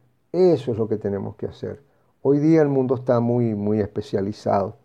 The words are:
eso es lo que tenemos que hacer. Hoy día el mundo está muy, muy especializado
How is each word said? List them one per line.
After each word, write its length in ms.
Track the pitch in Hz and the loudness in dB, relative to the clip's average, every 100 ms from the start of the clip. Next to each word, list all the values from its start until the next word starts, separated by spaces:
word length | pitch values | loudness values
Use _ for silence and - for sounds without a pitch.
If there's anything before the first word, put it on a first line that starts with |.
| _ _ _ | _ _ _
eso 400 | 170 185 147 123 | 2 4 4 0
es 60 | 107 | -2
lo 100 | 110 | -2
que 80 | 107 | -2
tenemos 400 | 101 98 107 - | -4 -6 -8 -10
que 100 | - | -12
hacer. 360 | - 101 98 _ _ _ _ | -10 -12 -12 _ _ _ _
Hoy 160 | 131 143 | 0 2
día 240 | 151 160 | 4 4
el 60 | 147 | 4
mundo 260 | 135 131 | 2 0
está 260 | 123 123 120 | -2 0 0
muy, 340 | 117 120 117 | 2 0 0
muy 260 | 104 104 107 | 0 0 0
especializado 960 | 101 - - 107 98 104 107 104 101 - | -2 -6 -6 -4 -4 -6 -2 0 -2 -8